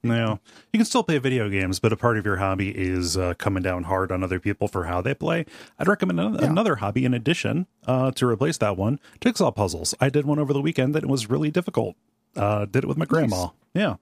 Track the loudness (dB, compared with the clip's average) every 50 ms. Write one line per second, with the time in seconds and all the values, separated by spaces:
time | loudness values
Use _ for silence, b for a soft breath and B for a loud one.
0 | 0 0 0 2 0 0 -2 -4 B B B B B B 2 2 2 2 2 0
1 | 2 2 0 2 2 2 0 0 0 0 0 0 0 0 0 2 2 2 2 4
2 | 2 2 2 2 0 0 0 0 0 0 0 0 -2 -2 -2 -2 -2 0 0 0
3 | -2 0 0 0 0 -2 -4 _ -2 -2 0 0 0 -2 -2 -4 -2 -2 0 -2
4 | 0 -2 -2 -4 -2 -2 -4 -2 -2 -4 -2 _ -4 -2 -2 -4 -4 -2 -2 -2
5 | -2 -2 -4 _ -2 -2 -2 -2 -4 B B B B B B -2 0 0 2 2
6 | 0 -2 0 0 -2 -2 -2 -4 -2 0 0 2 2 2 0 0 -2 -2 0 0
7 | 0 0 0 0 0 -2 -2 0 -2 -2 -2 -2 -4 _ _ _ -2 -2 0 2
8 | 0 0 0 2 2 2 2 2 0 -2 0 0 0 0 0 0 0 0 0 -2
9 | B B B B 0 0 2 4 2 2 2 2 0 0 0 -4 -6 -6 0 2
10 | 2 2 4 2 2 2 0 0 0 0 0 0 0 0 0 0 0 2 0 0
11 | 0 0 -2 -2 0 0 0 0 0 0 0 -2 -2 0 -2 -2 -2 -2 -6 _
12 | _ _ _ _ _ _ _ 0 0 2 2 0 -2 0 -2 -2 0 0 -2 -2
13 | 0 0 2 2 2 2 0 -2 -2 -4 _ _ _ _ _ -2 0 0 -2 -6